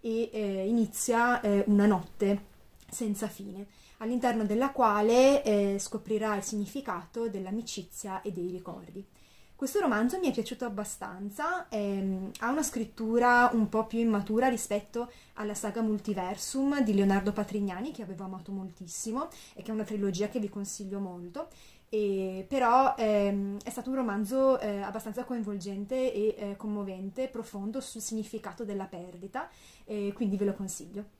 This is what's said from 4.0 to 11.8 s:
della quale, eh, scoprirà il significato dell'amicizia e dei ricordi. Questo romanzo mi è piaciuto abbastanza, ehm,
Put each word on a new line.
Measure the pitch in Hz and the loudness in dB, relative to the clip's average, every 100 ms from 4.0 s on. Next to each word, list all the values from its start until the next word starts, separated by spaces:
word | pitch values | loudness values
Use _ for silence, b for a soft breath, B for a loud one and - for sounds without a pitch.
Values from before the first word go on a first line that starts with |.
| 220 247 247 220 | -2 0 2 2
della | 214 214 269 | 2 2 0
quale, | 269 226 208 214 233 269 277 | 4 4 6 6 8 8 8
eh, | 226 208 202 196 | 4 4 4 0
scoprirà | - 214 196 214 214 202 | -4 -8 -2 -2 0 -2
il | |
significato | 196 214 202 277 269 185 170 233 233 | -2 -4 -4 -6 -6 -8 -8 -6 -4
dell'amicizia | 196 185 214 226 - 170 - 208 190 | -4 -4 -6 -6 -10 -10 -12 -8 -6
e | 208 | -6
dei | 180 175 | -6 -6
ricordi. | 180 175 165 170 196 202 b b b b | -6 -10 -12 -12 -16 -18 b b b b
Questo | - 269 415 | -6 -2 2
romanzo | 349 311 247 370 | 2 4 2 2
mi | 349 | 0
è | |
piaciuto | 220 208 - | 0 -4 -4
abbastanza, | 240 202 208 - 190 185 202 202 311 359 349 | -6 -6 -8 -8 -10 -8 -10 -4 -4 -4 -4
ehm, | 220 | -2